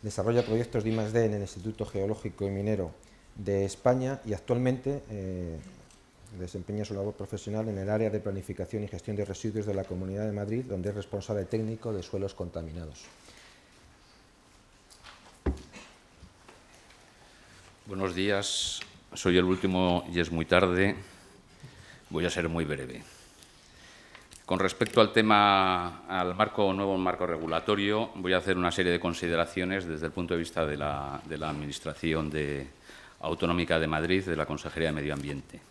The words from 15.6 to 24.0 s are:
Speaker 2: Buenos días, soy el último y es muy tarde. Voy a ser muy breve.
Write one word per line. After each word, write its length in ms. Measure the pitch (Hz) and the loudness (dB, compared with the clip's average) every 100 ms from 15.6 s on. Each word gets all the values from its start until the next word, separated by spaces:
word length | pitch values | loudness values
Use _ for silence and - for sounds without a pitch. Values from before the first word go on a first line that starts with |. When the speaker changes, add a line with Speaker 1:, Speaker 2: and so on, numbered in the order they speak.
| - - - - - - - - - - - - - - - - - - - - - - - | -8 -18 -20 -20 -20 -20 -20 -20 -20 -20 -20 -20 -20 -20 -20 -20 -20 -20 -20 -20 -20 -20 -8
Speaker 2:
Buenos 280 | 95 95 | -2 0
días, 680 | 87 98 98 101 - - - - - - | 2 2 2 0 -2 -2 -4 -10 -16 -14
soy 240 | - 92 90 | 0 6 6
el 80 | |
último 600 | 90 92 95 92 90 87 - | 6 4 4 4 4 4 2
y 80 | 87 | 0
es 100 | 82 | 0
muy 160 | 85 80 | 0 6
tarde. 500 | 87 92 90 98 92 - - - - - - - - - - - | 8 8 6 4 2 -10 -20 -20 -20 -20 -20 -20 -20 -20 -20 -6
Voy 140 | 78 | -2
a 60 | 85 | 0
ser 180 | - 82 | 0 0
muy 160 | 82 | 0
breve. 380 | 76 71 64 - - - - - - - - - - - | -2 -4 -6 -12 -16 -20 -20 -20 -20 -20 -20 -20 -20 -20